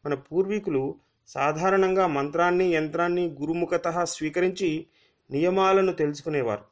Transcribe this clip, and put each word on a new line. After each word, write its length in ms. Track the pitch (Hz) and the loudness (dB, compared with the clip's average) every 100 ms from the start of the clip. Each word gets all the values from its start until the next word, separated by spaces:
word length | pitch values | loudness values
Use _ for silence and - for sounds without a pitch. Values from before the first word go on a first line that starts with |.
| 151 | -4
మన 80 | |
పూర్వీకులు 800 | 143 - 160 190 214 202 139 135 - _ _ _ | -6 -4 -2 -2 -2 -2 -2 -2 -8 _ _ _
సాధారణంగా 800 | - 139 151 185 196 190 190 180 | -2 -2 2 2 4 4 2 2
మంత్రాన్ని, 580 | 143 139 160 175 180 185 | 0 -2 2 2 4 2
యంత్రాన్ని 640 | 160 156 165 175 175 175 | 2 0 0 0 0 -2
గురుముఖతః 760 | 143 143 170 170 170 170 170 | -4 -4 -2 0 -2 -2 -2
స్వీకరించి 840 | 170 - 156 165 185 185 185 156 - _ _ _ _ | -4 -4 -4 0 -2 0 -2 -4 -8 _ _ _ _
నియమాలను 640 | 139 170 185 190 196 190 | -2 0 2 4 4 2
తెలుసుకునేవారు. 680 | 175 151 147 - 151 117 104 - | 0 -2 -2 -4 -2 -2 -4 -8